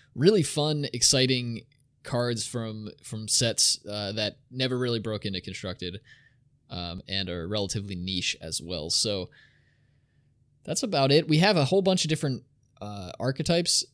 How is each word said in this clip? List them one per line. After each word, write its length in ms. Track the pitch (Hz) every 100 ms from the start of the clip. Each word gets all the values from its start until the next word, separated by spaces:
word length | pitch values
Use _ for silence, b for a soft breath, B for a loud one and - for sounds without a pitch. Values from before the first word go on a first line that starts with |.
| B
really 300 | - 165 214
fun, 440 | 143 - 151 151 143
exciting 720 | 120 - 135 127 127 120 113 - _ _ _
cards 420 | - 123 120 113 -
from, 440 | 123 113 110 107 -
from 280 | - 110 107
sets, 500 | - 117 - - - -
uh, 220 | 104 101
that 280 | 107 104 - _
never 260 | 127 127 123
really 220 | 123 120
broke 260 | 110 107 104
into 140 | 92
constructed, 640 | 95 92 95 87 90 95 b b b b _ _ _
um, 320 | 90 87 85 -
and 220 | 95 92
are 180 | 87 82
relatively 480 | 104 98 107 98 90
niche 400 | 92 92 - -
as 200 | 82 -
well. 280 | 82 87 80
So 400 | - 110 98 90 b b b b b b b b b b _ _ _ -
that's 180 | 165
about 300 | 226 156 135
it. 160 | 147 160
We 80 | 156
have 180 | 196 180
a 80 |
whole 180 | 131 196
bunch 220 | 190 185
of 60 | 151
different, 340 | 160 143 127 - _ _ _
uh, 300 | 104 101 90 -
archetypes 640 | 127 135 160 170 170 - -